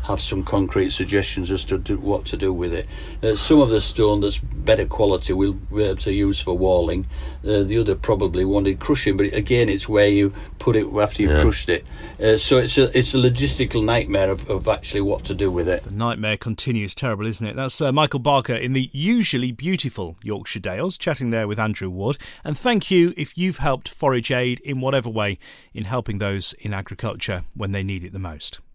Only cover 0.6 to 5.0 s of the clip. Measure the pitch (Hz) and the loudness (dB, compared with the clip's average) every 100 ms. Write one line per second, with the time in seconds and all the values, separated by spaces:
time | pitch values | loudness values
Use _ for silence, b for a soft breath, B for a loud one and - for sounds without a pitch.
0.6 | 95 98 92 - 87 101 92 - 87 95 | 0 2 0 0 0 0 0 -4 -2 -4
1.6 | - 95 90 101 101 101 - 95 95 90 | -2 -4 -2 -4 -2 -2 -2 -4 -2 -2
2.6 | 87 85 - B B B 110 107 - 156 | -2 -4 -6 B B B -2 0 4 6
3.6 | 131 110 - - 107 104 101 - - - | 6 4 2 2 4 4 0 -2 -6 -4
4.6 | - 110 95 - | 2 2 2 2